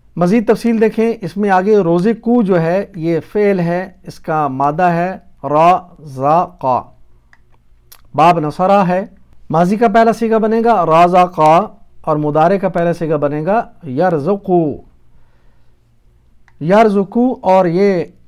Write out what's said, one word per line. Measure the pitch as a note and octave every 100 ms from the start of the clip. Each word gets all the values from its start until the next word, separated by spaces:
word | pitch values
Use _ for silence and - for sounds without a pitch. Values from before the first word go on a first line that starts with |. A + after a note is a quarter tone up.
| _ E3
मज़ीद | F3 A#3 A3
तफसील | G#3+ A#3 A3+
देखें, | A3 A3 A3+ -
इसमें | E3+ G3+ G3+
आगे | F#3 F#3+ G#3
रोज़े | E3+ F3 G#3+
को | A3+ A3+ B3
जो | G3 F3+
है | E3 F#3+ G3 E3
ये | E3 D#3+
फ़ेल | - G#3 G#3 F#3
है, | E3+ F3 F#3+ - -
इसका | - - D#3 C#3+
मादा | C3 C#3+ D#3 F3+
है | E3+ F3 - - - C#3
रा | D3 E3+ F3+ F3+ -
जा | D#3 C3 C#3 E3
का, | F3 - C3 A#2+ - - - - _ _ _ _ _ _ _ - - C3+
बाब | E3 E3+
नसरा | D3+ D#3+ F#3+ G3+
है, | F3+ F3+ F#3+ - - - -
माजी | D#3 F3+ G#3+
का | A#3
पहला | A3+ A3+
सीगा | A3 A3+ A3+
बनेगा | G#3+ A3+ A#3 G3+
राजा | D#3+ D#3+ F3 F3+ F3+
का | - D#3 E3+ G#3+ - - - E3
और | D3+
मुदारे | D3+ D3+ E3+ G3
का | F#3+
पहला | F3 E3+
सीगा | E3+ D#3+ D3+
बनेगा | C#3+ D3+ E3 A3+ - - D#3
यरजुकू, | B2+ F#3 D#3 D3+ G3+ F#3+ F3 D#3 - - _ _ - - _ _ _ _ _ _ _ _ _ _ _ _ -
यरजुकू, | D#3 G#3 A3 G3+ G3 A#3 B3+ -
और | F#3 F#3+ F3+
ये | F3 G3+ F3+ D3+ -